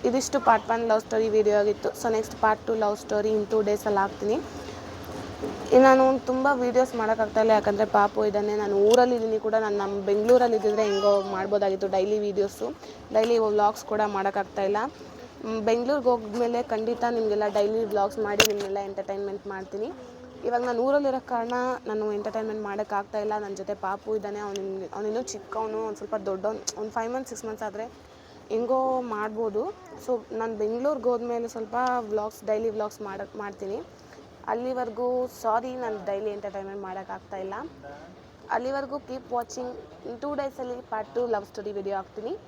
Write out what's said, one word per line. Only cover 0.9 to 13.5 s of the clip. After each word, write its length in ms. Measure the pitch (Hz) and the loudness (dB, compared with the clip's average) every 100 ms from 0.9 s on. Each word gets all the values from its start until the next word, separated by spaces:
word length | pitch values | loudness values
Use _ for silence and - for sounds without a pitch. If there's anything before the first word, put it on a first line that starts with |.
| 220 | 2
ಸ್ಟೋರಿ 280 | 214 220 226 | 2 0 2
ವಿಡಿಯೋ 280 | 214 214 208 | 4 4 4
ಆಗಿತ್ತು. 320 | 208 208 - | 4 0 -4
So 220 | - 240 | -2 -2
ನೆಕ್ಸ್ಟ್ 300 | 220 220 - | 0 -2 2
ಪಾರ್ಟ್ 260 | 220 214 - | 2 2 0
ಟೂ 60 | |
ಲವ್ 240 | 220 214 208 | 0 0 0
ಸ್ಟೋರಿ 320 | - 208 208 | -2 0 2
in 160 | 214 202 | 0 2
two 200 | 220 208 | 2 2
ಡೇಸಲ್ಲಿ 320 | 208 214 202 | 0 2 2
ಹಾಕ್ತೀನಿ. 420 | 196 - 202 254 - - - - - - - - - - - - - | 2 -2 -2 -2 -4 -12 -12 -12 -12 -12 -12 -10 -10 -8 -8 -8 6
ಇನ್ನು 80 | 254 | 8
ನಾನು 460 | 269 262 262 262 - | 10 8 6 4 0
ತುಂಬ 220 | 262 269 | 0 2
ವೀಡಿಯೋಸ್ 420 | 269 247 240 254 240 | 2 2 2 2 0
ಮಾಡೋಕ್ಕಾಗ್ತಾಯಿಲ್ಲ, 560 | 220 226 214 220 220 | 0 2 2 4 6
ಯಾಕಂದರೆ 340 | 214 208 202 214 | 6 4 2 4
ಪಾಪು 400 | 214 202 214 214 | 4 4 2 0
ಇದ್ದಾನೆ, 300 | 208 208 208 | 2 0 0
ನಾನು 200 | 202 196 | 0 4
ಊರಲ್ಲಿದ್ದೀನಿ 640 | 208 247 247 240 220 220 | 8 8 6 4 0 0
ಕೂಡ. 160 | 220 220 | 0 0
ನಾನು 220 | 214 202 | 2 0
ನಮ್ಮ 280 | 196 202 196 | -2 -2 0
ಬೆಂಗಳೂರಲ್ಲಿ 520 | 202 220 247 247 220 | 2 6 6 8 4
ಇದ್ದಿದ್ರೆ 260 | 208 208 | 2 2
ಹೆಂಗೋ 380 | 214 196 202 202 | 2 4 6 6
ಮಾಡ್ಬೋದಾಗಿತ್ತು 680 | 196 190 196 208 196 190 196 | 2 -2 0 2 2 0 0
ಡೈಲಿ 320 | 190 196 214 | 2 2 0
ವೀಡಿಯೋಸು, 560 | 208 196 196 - 226 311 - - - | 0 0 -2 -2 -8 -8 -14 -16 0
ಡೈಲಿ 240 | 214 220 233 | 2 4 4
ವ್ಲಾಗ್ಸ್ 480 | 220 | 4